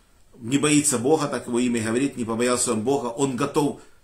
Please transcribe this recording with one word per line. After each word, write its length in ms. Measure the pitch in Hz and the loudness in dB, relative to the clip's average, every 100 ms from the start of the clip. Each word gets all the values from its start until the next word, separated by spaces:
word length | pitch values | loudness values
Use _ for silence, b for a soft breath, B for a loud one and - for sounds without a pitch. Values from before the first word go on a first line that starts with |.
| b b - - | b b -20 -14
не 200 | 117 143 | -2 0
боится 400 | 151 147 143 120 | 4 4 4 0
Бога, 300 | 127 156 143 | 2 2 2
так 180 | 127 120 | -6 -2
его 120 | 120 | 0
имя 220 | 123 117 | 0 0
говорит, 360 | 110 117 135 131 | 0 0 -2 -4
не 80 | 113 | -6
побоялся 460 | 113 123 123 123 | 0 0 2 0
он 100 | 110 | 0
Бога. 240 | 110 139 120 | 0 0 -2
Он 280 | - 139 | -2 -2
готов 460 | 120 139 156 139 - B B | 0 -2 0 0 -4 B B